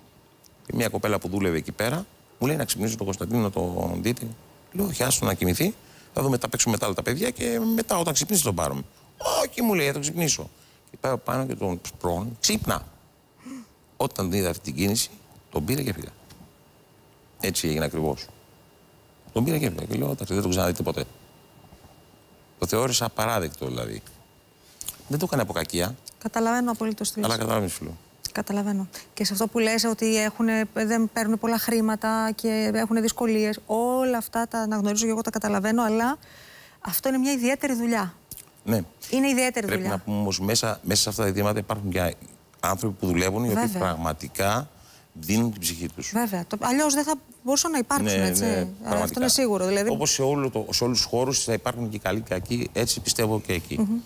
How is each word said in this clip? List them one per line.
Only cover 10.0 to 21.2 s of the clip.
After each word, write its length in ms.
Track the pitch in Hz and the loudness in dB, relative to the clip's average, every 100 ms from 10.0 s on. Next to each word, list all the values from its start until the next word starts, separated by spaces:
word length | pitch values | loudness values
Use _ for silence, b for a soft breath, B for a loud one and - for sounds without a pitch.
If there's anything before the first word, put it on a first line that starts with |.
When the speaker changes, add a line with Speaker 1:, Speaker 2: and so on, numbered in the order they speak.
Speaker 1:
ξυπνήσω». 480 | 143 160 160 - - - b b b | -4 0 0 0 -4 -14 b b b
Και 60 | - | -6
πάω 180 | 131 123 | -2 -2
πάνω 280 | - 127 131 | -2 -2 -2
και 100 | 110 | -2
τον 240 | 101 87 - | -2 -4 -8
σπρώχνω: 440 | - 90 85 110 117 | -4 -2 0 -2 -2
«Ξύπνα». 480 | - 214 - 90 - - - _ _ - 254 262 226 _ _ - | 0 0 0 -2 -4 -20 -20 _ _ -20 -18 -16 -18 _ _ -4
Όταν 340 | 135 - 95 | -4 -2 -2
είδα 180 | 101 90 | 0 0
αυτή 140 | 82 | -2
την 120 | - 65 | -4 0
κίνηση, 340 | 101 113 - - - - - | 2 2 -2 -8 -20 -20 -6
τον 140 | - 73 | -4 0
πήρα 160 | 139 | -2
και 120 | 131 | -2
φύγα. 180 | - - - - - - - - - - - - - - - | -6 -10 -14 -20 -20 -20 -20 -20 -20 -20 -20 -20 -20 -20 -6
Έτσι 280 | 95 85 80 | -4 0 0
έγινε 180 | 78 76 | 0 0
ακριβώς. 420 | 78 78 65 - - - - - - - - - - - | 0 -2 -2 -8 -18 -20 -20 -20 -20 -20 -20 -20 -20 -4
Τον 100 | 113 | 0
πήρα 140 | 135 156 | 2 2
και 120 | 120 | 0
φύγα. 160 | 87 - | -4 -4
Και 100 | 120 | -2
λέω: 160 | 139 | -2
«Εντάξει, 220 | 143 - | -2 -2
δεν 80 | 92 | 0
τον 100 | 95 | 2
ξαναδείτε 320 | 92 90 87 | 2 2 0
ποτέ». 220 | - 76 65 - | -2 -4 -6 -12